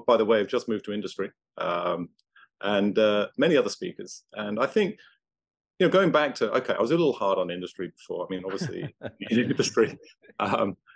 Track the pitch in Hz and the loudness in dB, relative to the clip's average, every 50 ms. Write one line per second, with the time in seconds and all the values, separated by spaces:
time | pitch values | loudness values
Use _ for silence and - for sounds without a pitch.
0 | - - 120 110 110 104 113 107 101 101 - 123 - - 110 104 - - 104 104 | 2 2 4 4 4 4 4 2 2 0 -2 -4 -2 -2 -6 -6 -6 -6 -8 -8
1 | 98 92 - - 95 104 - _ _ _ - - - 90 87 87 87 87 85 85 | -8 -8 -8 -8 -8 -8 -10 _ _ _ -10 -6 -4 -2 -2 -2 -2 -2 -2 -4
2 | 87 - _ _ _ _ _ - - _ _ - - 101 104 101 101 104 95 113 | -6 -8 _ _ _ _ _ -20 -20 _ _ -8 -4 0 0 2 2 2 2 4
3 | 110 107 104 104 101 - - - 135 - 165 135 123 - - - - 90 - - | 4 4 4 2 0 -2 -2 0 2 4 4 4 2 2 -2 -6 -8 -10 -10 -10
4 | - 92 - - _ _ - 107 107 104 104 110 131 135 - 220 208 180 - - | -14 -16 -16 -18 _ _ -12 -10 -8 -6 -4 -4 -2 0 2 0 0 0 -2 -8
5 | - - _ _ _ _ _ _ _ _ _ _ _ _ _ - 185 160 - 190 | -16 -20 _ _ _ _ _ _ _ _ _ _ _ _ _ 2 2 4 6 6
6 | 196 170 127 151 151 143 - - 123 107 104 127 127 - 95 92 104 117 151 170 | 4 6 4 4 2 2 -2 -2 -2 0 0 0 0 0 0 0 0 2 2 2
7 | 170 143 117 - 107 98 98 92 90 87 87 90 92 87 - - 92 87 - _ | 2 2 0 0 0 0 2 0 0 -2 -4 -8 -8 -10 -8 -8 -10 -10 -10 _
8 | - - 90 85 90 87 95 92 90 95 95 95 180 143 92 92 - - - - | -12 -10 -8 -8 -6 -6 -6 -8 -6 -6 -6 -6 -6 -6 -8 -8 -10 -10 -12 -12
9 | - 135 - - - - 113 117 123 117 135 - 123 - - 120 113 101 - - | -14 -14 -12 -10 -6 -2 0 0 2 0 0 0 0 0 4 2 2 2 2 -8
10 | - - - _ _ - - - 104 98 101 - - 101 90 - _ _ - | -18 -20 -20 _ _ -18 -8 -6 -4 -2 0 0 0 -2 -4 -8 _ _ -20